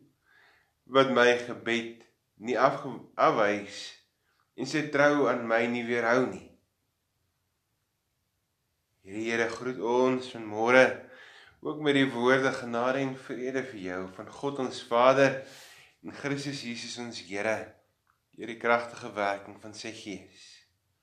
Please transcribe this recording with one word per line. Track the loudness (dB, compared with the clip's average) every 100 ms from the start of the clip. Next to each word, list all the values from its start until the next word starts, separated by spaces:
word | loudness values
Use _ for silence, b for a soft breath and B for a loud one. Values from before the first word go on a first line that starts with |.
| _ _ b b b b b _ _
wat | 4 4 6
my | 6 4
gebed | -2 -8 -4 -4 -4 -12 -20 _ _ _
nie | -6 2
afge-, | 2 2 -8 -12 -12 0
afwys | 2 4 0 0 -6 -14 -16 -18 _ _ _ _ _ -10
en | -6
sy | -4 -2
trou | 2 4 4 2
aan | 0 0
my | 0 0
nie | -2 -2
weerhou | -2 2 2 0
nie. | -6 -18 _ _ _ _ _ _ _ _ _ _ _ _ _ _ _ _ _ _ _ _ _ _ _ _ _ -14
Here, | -8
Here, | -2 0 -2
groet | -2 -8 -4
ons | 0 4 4 0 -6 -12
vanmôre | -8 -2 6 8 8 2 -12 B B B B B
ook | -10 -2
met | 2 4
die | 2
woorde: | 2 4 4 2
"Genade | -2 -6 -2 -2 -2
en | -4 -6
vrede | -12 -10 -6 -6 -6
vir | -10
jou | -8 -8 -10
van | -12 -16
God | -8 -8 -4
ons | -6 -8
Vader | 0 6 6 8 4 2 B B B B B B
en | -18
Christus | -10 -6 -6 -6 -8
Jesus | -10 -10 -12 -12
ons | -12 -14 -10
Here, | -4 -2 -4 -6 -20 _ _ _ _ _ -16
deur | -14
die | -4
kragtige | 0 2 0 -12 -10 -4
werking | -2 -4 -10 -18
van | -18
sy | -14 -14 -12
Gees." | -14 -14 -16 -20 -20 -20 _ _ _ _